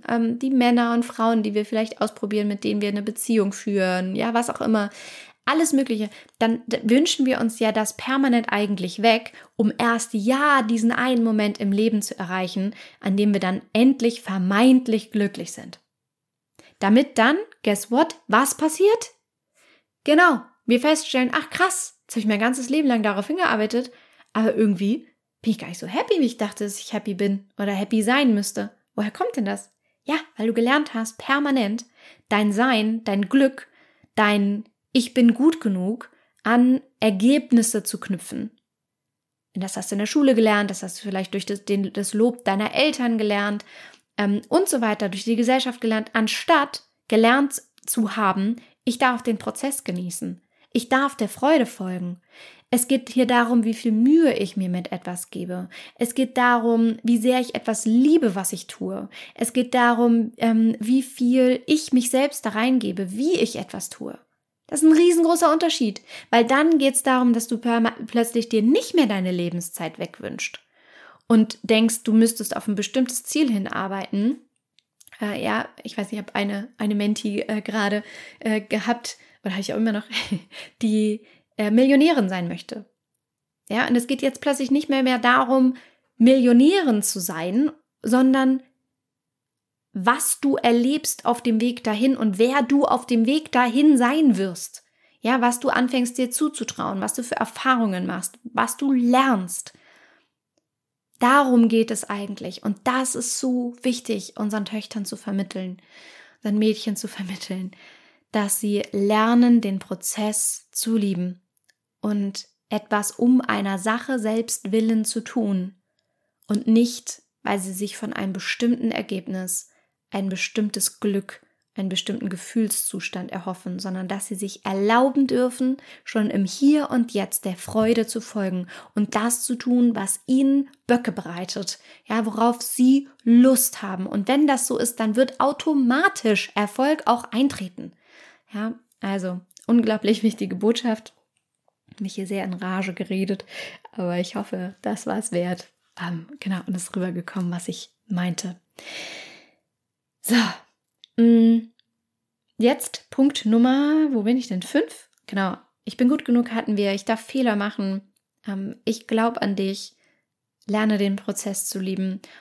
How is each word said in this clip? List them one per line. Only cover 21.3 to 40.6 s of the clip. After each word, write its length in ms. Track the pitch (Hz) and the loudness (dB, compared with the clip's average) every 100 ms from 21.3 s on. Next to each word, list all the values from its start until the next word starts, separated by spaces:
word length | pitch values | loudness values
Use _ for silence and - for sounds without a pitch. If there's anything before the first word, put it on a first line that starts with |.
„Ach 180 | 302 - | -2 -4
krass, 500 | - 370 - - - | -2 0 0 -8 -14
jetzt 120 | _ | _
habe 60 | 233 | -4
ich 60 | 208 | 0
mein 140 | 208 | 2
ganzes 280 | 226 262 247 | 0 -2 -2
Leben 200 | 294 285 | 0 2
lang 140 | 233 | 2
darauf 240 | 214 196 202 | 0 -2 -4
hingearbeitet, 640 | 339 359 214 214 240 254 - _ _ _ | -2 0 0 0 -2 -4 -12 _ _ _
aber 220 | 214 220 | -2 0
irgendwie 540 | - 220 180 196 294 - _ _ _ | 2 2 2 0 -2 -6 _ _ _
bin 100 | 226 | -4
ich 60 | 214 | -4
gar 100 | - | -6
nicht 100 | 175 | -14
so 80 | 180 | -6
happy, 340 | 202 480 370 | -4 0 2
wie 60 | 247 | 2
ich 120 | 240 | 0
dachte, 260 | 208 - | -6 -4
dass 140 | 208 202 | -8 -8
ich 140 | - | -8
happy 220 | 214 208 | -8 -6
bin 340 | 190 202 196 - - | -2 -2 -2 -6 -6
oder 140 | 202 | -4
happy 300 | 196 202 220 | -4 -2 0
sein 320 | 208 262 269 | 2 2 4
müsste.“ 360 | 208 196 - 202 - _ | 2 0 -6 -8 -12 _
Woher 160 | - 208 | -6 -6
kommt 260 | - 466 466 | -4 -6 -4
denn 80 | |
das? 280 | 196 196 - _ _ _ | -4 -6 -10 _ _ _
Ja, 120 | - 311 - - | -6 -6 -6 -4
weil 120 | 220 | -2
du 60 | |
gelernt 400 | 226 233 285 302 | 0 2 0 -2
hast, 240 | 226 226 - | -6 -8 -10
permanent 640 | - 277 285 262 202 226 - _ - - _ | -4 -2 0 0 0 -4 -8 _ -20 -20 _
dein 240 | 208 214 | 0 2
Sein, 520 | 202 262 226 214 226 | 2 2 2 0 -2
dein 240 | 220 202 190 | -2 -2 0
Glück, 400 | 269 269 269 - _ _ _ _ | 4 4 2 -12 _ _ _ _
dein 500 | - 208 208 202 208 - _ _ | 0 2 2 0 -2 -8 _ _
Ich 220 | 262 240 | -2 0
bin 200 | - 233 | 4 4
gut 260 | 233 302 330 | 6 4 2
genug 500 | 220 185 185 233 - _ _ _ | -2 -2 -4 -6 -10 _ _ _
an 380 | 214 240 254 262 - _ | 0 4 4 4 -2 _
Ergebnisse 840 | 220 190 233 285 247 233 220 214 | 0 2 4 2 4 2 4 -2
zu 180 | - - | -4 -8
knüpfen. 500 | - 175 - - 214 - _ _ _ _ _ _ _ _ _ | -8 -8 -8 -10 -10 -12 _ _ _ _ _ _ _ _ _
Und 80 | 185 | -10
das 140 | 190 - | -8 -8
hast 140 | 180 | -6
du 60 | 202 | -4
in 40 | |
der 60 | 214 | -2
Schule 280 | 302 277 | 2 4
gelernt, 360 | 226 220 208 | 4 4 2